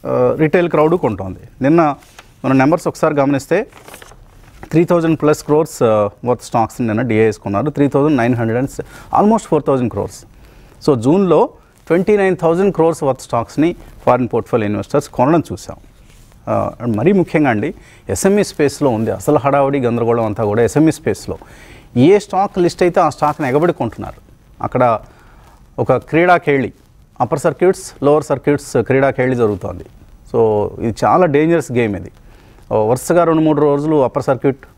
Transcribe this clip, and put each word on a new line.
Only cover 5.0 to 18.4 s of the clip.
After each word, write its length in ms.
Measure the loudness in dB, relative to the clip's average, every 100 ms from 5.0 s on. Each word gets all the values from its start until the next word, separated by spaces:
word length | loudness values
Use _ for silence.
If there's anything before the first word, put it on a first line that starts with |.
| 0 0
ప్లస్ 220 | 0 0
క్రోర్స్, 400 | 0 0 0 0
ఆ, 260 | 2 2 0 -4 -4
వర్త్ 180 | -4
స్టాక్స్ని 440 | -2 -2 -2 -2 -4
నిన్న 140 | -2
డిఐఎస్ 360 | 0 2 2 0
కొన్నారు. 320 | -4 -4 -4
three 180 | 0 0
thousand 300 | 2 0 2
nine 180 | 0 0
hundred 300 | -2 -2 -4
and 80 |
s-, 120 | -8 -14 -16 -4 0
almost 260 | 2 2 0
four 160 | -2 0
thousand 240 | 0 -2
crores. 340 | -4 -8 -10 -20 -20 -20 -20 -20 -6 -2
So, 100 | 0
జూన్లో 500 | 2 2 4 2 2 -4 _ _ -2
ట్వంటీ 300 | 0 2 2
నైన్ 200 | 2 0
థౌజండ్ 380 | 0 2 0 2
క్రోర్స్ 280 | 0 0
వర్త్ 180 | -4 -4
స్టాక్స్ని 540 | -4 -4 -4 0 -2 -2 -14 -6 0
foreign 240 | 2 2
portfolio 360 | -2 -2 -2 -2
investors 400 | -4 -2 -4 -4
కొనడం 340 | -2 0 0 -2
చూసాం. 260 | -10 -12 -18 -20 _ -20 -20 -20 -18 -6
ఆ, 220 | -4 -4 -6 -6 -2
మరీ 160 | 0
ముఖ్యంగా 380 | 2 0 0 0
అండి, 240 | 0 -4 -8 -20 -20 -8
ఎస్ఎంఈ 340 | -2 0 0